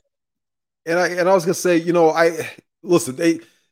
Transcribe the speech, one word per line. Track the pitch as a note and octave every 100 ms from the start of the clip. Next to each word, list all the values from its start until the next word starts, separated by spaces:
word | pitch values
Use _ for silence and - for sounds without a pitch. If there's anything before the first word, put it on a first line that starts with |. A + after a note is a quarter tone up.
| - _ _ _ _ _ _ _ D#3+
And | F3
I, | E3+
and | F3+ F3+
I |
was | G3 E3+
gonna |
say, | E3 F3+ E3+
you | E3+
know, | F3 D#3+
I, | D#3+ E3+ D#3+ B2 - _ _
listen, | E3 F3 - C3
they, | E3+ E3 - _ _